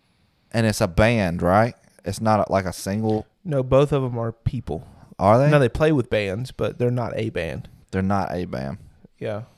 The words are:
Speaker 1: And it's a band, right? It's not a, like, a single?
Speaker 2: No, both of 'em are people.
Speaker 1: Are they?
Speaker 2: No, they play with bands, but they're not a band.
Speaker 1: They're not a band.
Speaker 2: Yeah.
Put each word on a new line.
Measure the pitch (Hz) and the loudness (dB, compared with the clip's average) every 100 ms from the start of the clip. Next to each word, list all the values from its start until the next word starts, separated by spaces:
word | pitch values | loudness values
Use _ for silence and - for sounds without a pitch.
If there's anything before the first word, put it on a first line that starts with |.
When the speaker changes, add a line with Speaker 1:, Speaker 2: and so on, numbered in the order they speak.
| _ _ _ _ _ | _ _ _ _ _
Speaker 1:
And | 113 110 | 0 0
it's | - | 0
a | 98 | 0
band, | 85 110 117 92 87 | 4 4 4 0 0
right? | 87 95 120 - _ _ 92 | 2 4 2 -2 _ _ -10
It's | 98 | -4
not | 110 107 - | 0 2 2
a, | |
like, | 95 92 | 0 -2
a | |
single? | - 98 104 110 107 - _ | -6 -6 -2 -2 -2 -6 _
Speaker 2:
No, | 185 139 | -6 -4
both | 127 131 147 | 2 4 4
of | 143 | 0
'em | 127 117 | -2 -4
are | 117 | -6
people. | - - 120 - 80 - - - - | -6 -6 -6 -8 -10 -10 -20 -20 0
Speaker 1:
Are | 95 117 | 4 6
they? | 147 | 6
Speaker 2:
No, | 147 | 6
they | 123 | 4
play | - 156 | 2 2
with | 147 - | 2 0
bands, | 110 98 101 131 | -2 -2 -6 -8
but | - 110 101 | -6 -6 -2
they're | 123 | -2
not | 123 113 - | 0 -4 -4
a | 113 | -4
band. | 87 80 69 - - _ | -4 -6 -8 -12 -20 _
Speaker 1:
They're | 95 | -4
not | 95 101 90 | 0 0 -2
a | 85 90 | -6 -6
band. | 62 67 - - _ - _ | -8 -8 -10 -16 _ -20 _
Speaker 2:
Yeah. | 113 104 120 | -10 -10 -12